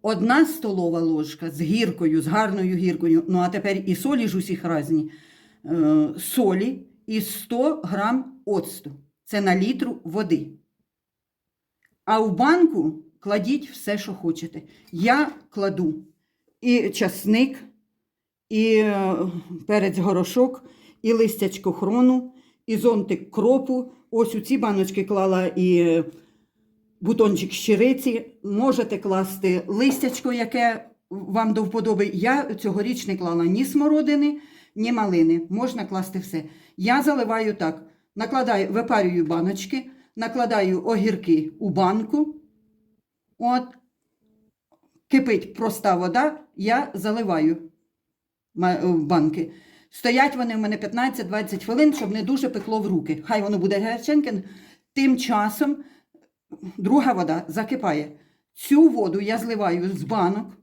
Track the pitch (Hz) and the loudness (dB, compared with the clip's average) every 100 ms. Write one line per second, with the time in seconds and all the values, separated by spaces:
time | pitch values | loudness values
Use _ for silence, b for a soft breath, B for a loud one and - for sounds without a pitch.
0 | 208 202 220 277 311 - 220 190 170 165 | -2 -2 2 4 4 2 -4 -2 0 0
1 | 165 156 151 - 165 143 160 214 220 - | 0 0 -2 -8 -10 -6 -2 0 0 0
2 | 165 160 147 208 214 190 185 180 180 156 | 0 2 2 0 0 0 0 0 0 0
3 | 170 165 165 180 180 196 202 190 190 175 | 2 2 2 0 0 -2 -2 -2 -2 -2
4 | 262 277 220 180 170 175 170 160 143 156 | 0 0 0 -2 -4 -6 -2 -2 0 0
5 | 156 B B B B B 139 165 151 156 | -2 B B B B B -4 0 4 4
6 | 151 - - 254 208 185 226 269 - _ | 2 -2 -4 2 2 2 -2 -4 -14 _
7 | - 220 202 - - 240 294 311 170 196 | -6 -4 -4 -10 -6 0 0 0 -4 -2
8 | 214 262 - - - 190 - - 147 - | 0 -2 -4 -12 -4 -4 -4 -14 -16 -18
9 | _ _ - 208 196 185 202 - 247 - | _ _ -6 -2 2 2 0 -2 -4 -6
10 | 165 185 208 165 - - _ _ _ _ | -6 -6 -2 -2 -2 -16 _ _ _ _
11 | _ _ _ _ _ _ _ _ _ _ | _ _ _ _ _ _ _ _ _ _
12 | - 220 220 175 269 349 330 196 156 156 | 0 2 2 2 4 6 4 4 -2 -4
13 | - _ 196 202 185 294 - - - 202 | -18 _ -2 -2 0 -2 -4 -10 -6 -6
14 | 208 185 170 165 165 160 b b b 165 | -6 -6 -4 -4 -8 -14 b b b -2
15 | 220 277 302 - _ 214 196 180 165 156 | 2 2 2 -4 _ -4 -4 0 -2 -4
16 | - _ _ _ _ _ 247 240 - - | -14 _ _ _ _ _ 2 2 2 0
17 | 185 - 202 220 269 - - _ _ _ | -2 -2 0 2 2 -2 -18 _ _ _
18 | _ _ _ _ _ 220 226 220 214 196 | _ _ _ _ _ 0 4 4 4 0
19 | 190 185 180 170 B 170 - 214 190 175 | 0 0 -2 -6 B -12 0 2 2 0
20 | 180 180 180 254 262 262 B B B B | 0 0 0 2 2 0 B B B B
21 | 220 226 226 220 190 - 190 165 190 240 | 0 2 2 2 -4 -2 -4 -2 0 4
22 | 254 254 254 B B B - 220 240 214 | 4 4 -2 B B B -6 2 2 2
23 | 190 185 - - 214 262 269 254 254 B | 0 -4 -4 0 2 2 0 -4 -6 B
24 | B 226 226 220 214 269 220 196 190 196 | B 0 0 -2 -2 0 0 0 0 -2
25 | 190 202 190 185 180 180 185 175 170 165 | -2 0 2 2 0 0 2 4 4 2
26 | 160 B B B _ _ _ _ _ _ | 0 B B B _ _ _ _ _ _
27 | 180 226 214 185 185 - - 208 247 262 | -2 4 4 2 -4 -4 0 4 4 2
28 | 262 226 - _ 202 202 262 254 233 196 | -2 -4 -8 _ -4 0 2 2 -2 -4
29 | 196 190 190 - 190 180 - 202 269 269 | -2 0 -2 -2 0 0 -2 2 2 2
30 | 254 254 254 240 226 247 233 220 - _ | -2 -2 -4 -4 -2 0 0 0 -12 _
31 | _ 190 196 208 220 208 190 226 214 196 | _ -12 -4 0 0 0 -2 -2 0 0
32 | 208 180 226 277 269 220 208 185 214 247 | 0 0 0 0 -2 -6 -4 -2 -4 -4
33 | - 190 175 170 170 202 269 294 294 302 | -6 -4 -2 0 2 2 0 2 2 2
34 | 294 294 294 294 B B B - 226 240 | 2 2 2 -2 B B B -6 -2 0
35 | 202 175 165 170 165 196 254 240 196 190 | 2 4 4 2 0 -4 -4 -4 -6 -6
36 | 185 190 - 160 156 B B - 196 262 | -4 -8 -6 -8 -10 B B -4 0 2
37 | 277 277 220 226 220 208 160 156 b b | 2 0 0 0 -2 -2 -4 -4 b b
38 | b - 240 262 247 202 196 202 233 220 | b -8 -2 -2 0 0 0 -2 0 2
39 | 185 175 160 165 175 196 - 262 - B | 2 0 0 0 -2 -4 -6 -8 -8 B
40 | B - 226 240 233 220 190 185 - 220 | B -10 -6 -2 0 0 2 0 0 0
41 | 220 190 - 160 151 - 202 160 185 214 | 0 0 2 2 2 -6 -2 2 2 2
42 | 214 294 302 - _ _ _ _ _ _ | 0 -2 -2 -6 _ _ _ _ _ _
43 | _ _ _ _ 240 254 247 - _ _ | _ _ _ _ 0 0 -2 -18 _ _
44 | _ _ _ _ _ _ _ _ _ _ | _ _ _ _ _ _ _ _ _ _
45 | _ 269 269 202 - - 220 - 202 180 | _ 2 4 0 -2 -4 -4 0 0 2
46 | 180 226 302 302 - - 202 240 294 196 | 2 0 0 -2 -18 -6 0 0 -2 -6
47 | 202 226 208 165 156 165 - _ _ _ | -4 -2 0 2 2 0 -8 _ _ _
48 | _ _ _ _ _ 196 180 180 180 170 | _ _ _ _ _ -2 0 2 0 0
49 | 147 165 156 - 165 B B B B - | 2 2 2 0 -8 B B B B -4
50 | 240 254 277 262 233 220 208 208 202 233 | 0 2 2 0 -4 -2 -4 -4 -6 -2
51 | 262 262 180 214 214 196 - 233 302 277 | -2 -4 -6 -6 -4 -6 -2 4 4 4
52 | 208 214 214 269 262 208 208 220 202 175 | -4 -4 -2 0 -2 -4 -4 -2 0 -2
53 | 156 156 - 214 202 202 185 196 220 233 | -2 -6 -2 -2 0 0 0 0 -2 -4
54 | - 302 254 202 B B B B _ - | 0 0 0 -6 B B B B _ 0
55 | 269 254 - 214 214 - 285 294 B B | 2 2 0 0 0 0 -2 -2 B B
56 | B _ _ _ _ - 185 - 190 277 | B _ _ _ _ -16 -14 -6 2 4
57 | 254 196 156 165 - 214 214 262 - 147 | 4 0 0 -2 -4 -6 -4 -2 -2 -2
58 | 151 b b b b - - 285 320 233 | -6 b b b b -18 4 8 8 6
59 | 190 190 202 226 233 214 196 175 185 180 | 0 0 -2 -2 -2 -2 0 0 -2 -4
60 | - 220 180 208 220 - | -2 0 2 0 -6 -16